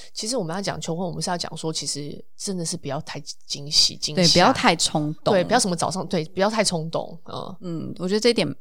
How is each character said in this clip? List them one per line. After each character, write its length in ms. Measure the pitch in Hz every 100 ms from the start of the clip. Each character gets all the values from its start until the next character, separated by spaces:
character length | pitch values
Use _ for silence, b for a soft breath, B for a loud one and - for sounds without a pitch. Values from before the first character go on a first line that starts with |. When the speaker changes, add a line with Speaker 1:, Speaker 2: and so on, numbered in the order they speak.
| B
Speaker 1:
其 160 | - 220
实 80 | 254
我 80 |
们 100 | 160
要 80 | 180
讲 180 | 185 156
求 140 | 165
婚， 100 | 165
我 60 | 185
们 100 | 156
是 80 | 165
要 80 | 175
讲 200 | - 160
说， 160 | 160
其 120 | 151
实 400 | 147 143 143 - - -
真 200 | - 185
的 80 |
是 120 | 165 175
不 100 | 139
要 140 | 135
太 200 | - 151 - - -
惊 220 | 160 143
喜、 280 | - - -
惊 180 | -
吓。 80 | 151
Speaker 2:
对， 60 | 170
不 100 | 170
要 140 | 196
太 240 | 262 240 170
冲 360 | - 160 151 156
动。 100 | -
Speaker 1:
对， 80 | 196
不 100 | 170
要 60 | 233
什 100 | 208
么 60 |
早 160 | 175 -
上， 160 | 175 175
对， 180 | 180 156
不 120 | -
要 100 | 196
太 140 | 226
冲 260 | 196 175 160
动， 300 | - - 170
嗯。 320 | - - - 190
Speaker 2:
嗯， 300 | 180 160 131 -
我 80 | 180
觉 80 |
得 60 | 208
这 80 | 240
一 60 |
点， 120 | 233 170 -